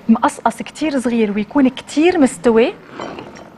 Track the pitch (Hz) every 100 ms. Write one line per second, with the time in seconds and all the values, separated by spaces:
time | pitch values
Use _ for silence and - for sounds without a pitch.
0 | - 220 294 - 233 - - - 302 277
1 | 240 233 214 208 208 285 262 - - -
2 | 330 359 262 - 247 226 262 427 - -
3 | - - - - -